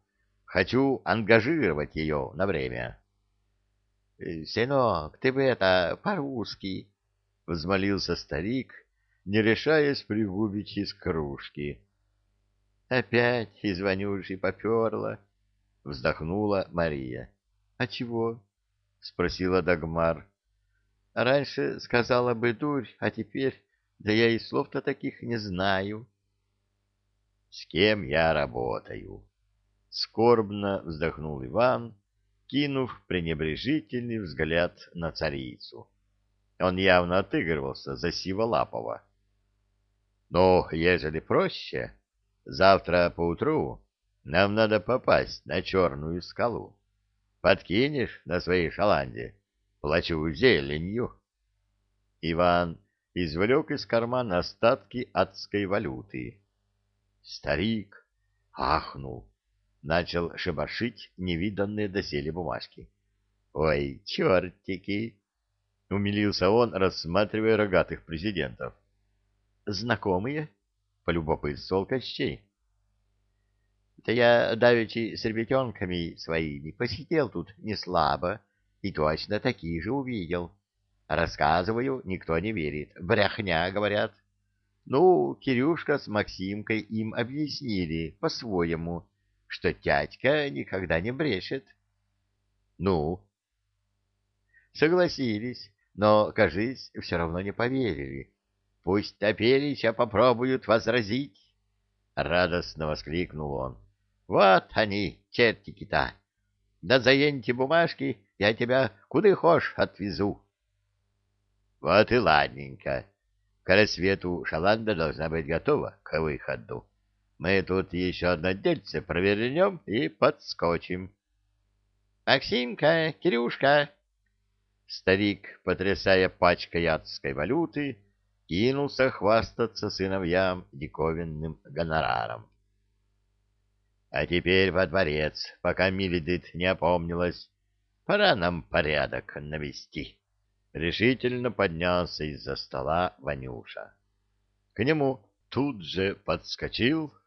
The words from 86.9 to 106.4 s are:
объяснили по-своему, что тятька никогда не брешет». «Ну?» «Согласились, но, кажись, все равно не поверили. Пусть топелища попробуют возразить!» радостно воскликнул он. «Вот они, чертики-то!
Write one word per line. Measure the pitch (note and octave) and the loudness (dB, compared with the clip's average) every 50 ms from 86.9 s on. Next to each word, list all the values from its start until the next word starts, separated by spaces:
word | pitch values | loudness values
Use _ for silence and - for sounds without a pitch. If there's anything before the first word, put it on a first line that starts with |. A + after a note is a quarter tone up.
| A2 A2 A2 A2 G#2+ | -4 -4 -4 -4 -4
объяснили | A2+ A#2+ A#2 C3+ D3 D3+ C#3 - - C#3+ A#2+ G#2 F#2+ F2+ D#2 D#2 E2 E2 D#2+ - _ | -4 -4 -4 -4 -6 -6 -6 -6 -8 -6 -4 -2 -2 -2 -2 -2 -4 -4 -6 -8 _
по-своему, | - D#3+ - - C3+ A#2 G2 F2 E2+ E2 E2 D#2+ E2 E2+ E2+ E2+ - _ _ _ _ _ _ _ _ _ | -6 -6 -6 -6 -6 -4 0 0 0 0 -2 -4 -4 -6 -8 -8 -10 _ _ _ _ _ _ _ _ _
что | - - - F2+ D#2+ | -12 -4 -2 -4 -4
тятька | - - - D2+ C#2+ D2 - - - - B2+ D3 D3+ D3 C#3+ | -2 0 0 0 0 0 -4 -8 -4 0 0 2 2 0 -2
никогда | C#3+ C#3 A#2+ - G2 F#2+ F#2+ D#2 D#2+ E2 | -6 -8 -8 -6 -6 -6 -2 0 0 0
не | F2 A2+ | 0 -2
брешет». | B2+ C3+ D#3+ D3 G2+ F#2 - - C#3 C3+ - _ _ _ _ _ _ _ _ _ _ _ _ _ _ _ _ _ _ _ _ _ _ - | -4 -2 -2 -2 -2 -2 -4 -6 -8 -8 -8 _ _ _ _ _ _ _ _ _ _ _ _ _ _ _ _ _ _ _ _ _ _ -4
«Ну?» | F2 G2 F#2 D#2+ D2 D#2 F2+ - - _ _ _ _ _ _ _ _ _ _ _ _ _ _ _ _ _ _ _ _ _ _ _ _ _ _ _ _ _ | 0 2 2 2 0 -2 -4 -6 -10 _ _ _ _ _ _ _ _ _ _ _ _ _ _ _ _ _ _ _ _ _ _ _ _ _ _ _ _ _
«Согласились, | _ - D3 D#3+ F3 F3+ F3 E3 - - C3+ A#2 G#2+ G#2+ A2+ B2 A#2+ - - - _ _ _ _ _ | _ 2 2 4 4 4 4 2 0 -2 -2 -2 -2 -2 -4 -6 -10 -10 -16 -20 _ _ _ _ _
но, | F2+ G2+ G#2+ G#2+ G#2+ G#2+ - | 2 6 6 6 6 6 4
кажись, | - - G#2+ F2 D2+ F#2+ A2 B2+ C3 - - - _ - | 4 2 2 4 4 0 -2 -2 -4 -8 -14 -16 _ -12
все | - - F2+ E2+ | -8 -4 -2 -2
равно | E2+ D#2+ E2 F2+ | -2 -2 -2 -4
не | G2 G2+ | -6 -6
поверили. | F#2 - A2+ B2 C3 C3+ C3 G#2+ D#2+ C#2 C#2 C2+ C#2 C2+ B1+ - _ _ _ _ _ _ _ _ _ _ | -4 -2 -2 -2 0 0 -2 -2 -2 -4 -6 -8 -10 -12 -14 -16 _ _ _ _ _ _ _ _ _ _
Пусть | _ E2+ F#2+ G#2 G2+ - - _ | _ 0 0 0 0 -2 -6 _
топелища | G2+ G#2+ G#2 F#2 G#2 A#2+ C3+ C3+ C#3+ D3 C3+ - - A2+ | 0 0 0 2 4 4 4 4 2 0 -4 0 0 0
попробуют | A2+ - B2 A2+ G2 G2 A#2+ B2+ A#2+ A2+ B2+ C3 C3 B2+ - | 2 2 -2 0 4 4 6 6 4 4 0 0 -2 -2 2
возразить!» | - A2 A2+ - A2+ A2+ B2 A2 F#2+ A2 C3 D3 - - _ _ _ _ _ _ _ _ _ _ _ _ _ _ _ _ | 2 2 2 4 2 0 0 0 0 -4 -4 -4 -8 -12 _ _ _ _ _ _ _ _ _ _ _ _ _ _ _ _
радостно | C#2+ D2 D2 E2 F2+ F#2 E2+ E2+ F2+ - - - D#2 D#2+ | -4 -2 2 4 4 4 4 2 -2 -2 -4 -6 -6 -4
воскликнул | D2+ D2+ - - D2 D2+ F2 F2 - - D2+ D2+ D2 | -4 -4 -4 -6 -6 -4 -4 -4 -4 -6 -8 -8 -6
он. | C#2 B1+ C2 C2 B1+ - - _ _ _ _ _ _ _ _ | -6 -6 -6 -8 -10 -14 -20 _ _ _ _ _ _ _ _
«Вот | - F#2+ D3+ G3+ F#3+ F#3+ E3+ - - | -2 2 4 6 6 6 4 2 0
они, | - G#2+ A2 G#2 G2 G#2 G2+ E2+ - - _ _ | 0 0 0 2 0 -2 -2 -2 -4 -8 _ _
чертики-то! | - - A#2+ A2+ G2 - _ - - - - - E2 D2+ C2+ B1 - _ _ _ _ _ | 2 4 4 4 4 0 _ -18 -16 -16 -10 -2 0 0 0 0 -6 _ _ _ _ _